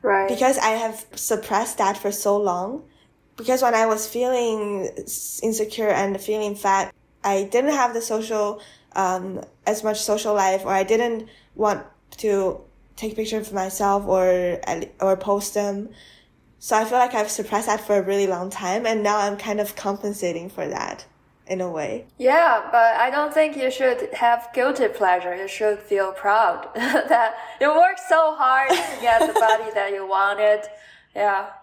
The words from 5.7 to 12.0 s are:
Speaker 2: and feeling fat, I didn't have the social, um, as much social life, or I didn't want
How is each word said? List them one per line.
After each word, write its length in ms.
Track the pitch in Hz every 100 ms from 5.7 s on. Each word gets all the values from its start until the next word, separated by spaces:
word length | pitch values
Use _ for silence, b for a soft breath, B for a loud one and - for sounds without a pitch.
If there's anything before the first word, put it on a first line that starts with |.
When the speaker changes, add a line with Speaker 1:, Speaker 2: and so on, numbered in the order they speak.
| - 214
Speaker 2:
and 300 | 180 196 196
feeling 340 | - 214 208 202
fat, 380 | 202 196 - - _ _
I 200 | 202 196 202
didn't 260 | 240 277
have 200 | 294 240
the 80 | 233
social, 600 | 226 220 220 214 208 208 B B B -
um, 460 | 185 185 185 185 - _ -
as 180 | 214
much 180 | 220 214
social 320 | - 208 214 208
life, 280 | 190 190 196
or 40 |
I 120 | 190
didn't 440 | 190 220 240 226 226 b b -
want 300 | 208 196 - _